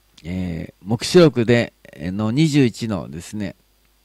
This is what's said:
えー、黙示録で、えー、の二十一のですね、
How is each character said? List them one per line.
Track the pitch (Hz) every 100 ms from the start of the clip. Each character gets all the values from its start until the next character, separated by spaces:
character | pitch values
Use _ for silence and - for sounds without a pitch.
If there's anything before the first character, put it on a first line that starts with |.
| _ _
え | 78 92 90 82 82
ー、 | - 90
黙 | 117 -
示 | 180
録 | 160 123 113
で、 | 120 113 _ -
え | - 82
ー、 |
の | 98 110
二 | 123 160
十 | 143 127
一 | - 113
の | 98 64
で | 76
す | - 107
ね、 | 98 - _ _ _ _